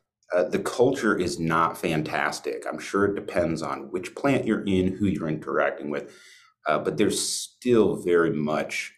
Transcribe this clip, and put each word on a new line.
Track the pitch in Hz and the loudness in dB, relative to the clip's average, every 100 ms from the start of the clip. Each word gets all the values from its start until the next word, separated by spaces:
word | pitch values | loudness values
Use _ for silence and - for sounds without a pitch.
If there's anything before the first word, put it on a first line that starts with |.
| _ _ - | _ _ -2
uh, | 90 | 0
the | 90 98 | 2 -2
culture | - - 127 135 110 90 | -2 2 2 4 2 2
is | 87 - | 0 -2
not | 82 82 82 - | 0 2 2 0
fantastic. | 87 78 76 76 73 - 73 - - | -2 0 0 0 -2 -2 -6 -6 -6
I'm | 80 | -8
sure | - 98 101 | -2 2 2
it | |
depends | - - 92 85 82 | 0 -4 -2 0 -2
on | 71 69 69 | -4 -8 -6
which | 90 - | -8 -8
plant | - 139 127 110 | -4 0 0 0
you're | 101 98 | -2 2
in, | 92 92 - | 2 2 0
who | 101 | 0
you're | 78 80 | 0 -2
interacting | 78 71 73 71 71 71 | -6 -4 0 0 -2 -6
with, | 71 71 - - - _ _ 76 | -6 -8 -18 -20 -20 _ _ -2
uh, | 76 | 0
but | - - | 0 2
there's | 98 95 | 2 0
still | - - - _ 123 117 98 76 | -4 -6 -8 _ 2 4 4 2
very | 90 85 82 | 2 4 4
much, | 80 76 73 73 - - | 2 0 0 -2 -6 -8